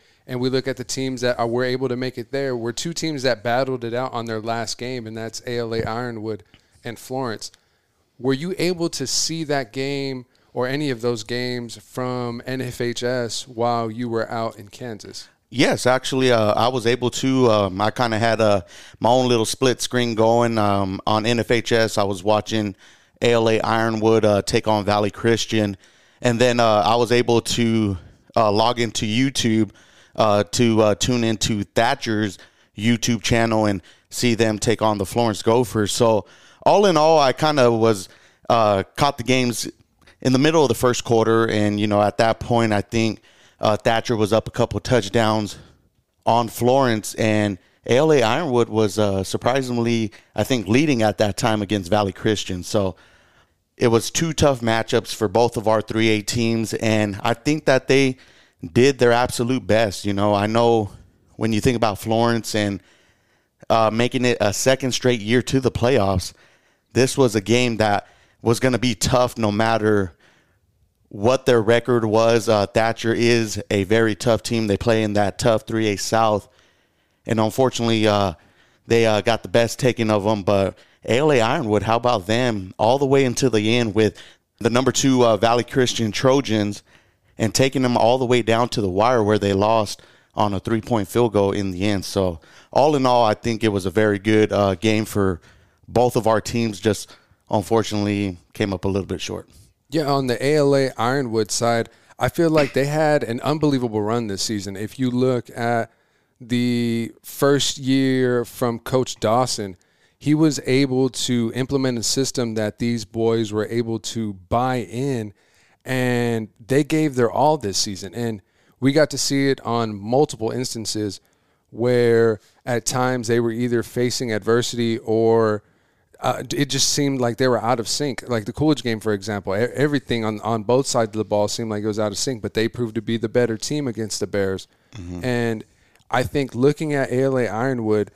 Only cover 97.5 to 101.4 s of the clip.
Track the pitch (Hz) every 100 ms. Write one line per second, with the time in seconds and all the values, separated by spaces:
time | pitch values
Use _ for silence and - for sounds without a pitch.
97.5 | 110 95 113 104 104 101 101 101 87 _
98.5 | - 104 95 98 98 87 92 - 92 -
99.5 | - _ _ _ 160 147 139 131 117 131
100.5 | 151 143 139 131 - 117 139 123 110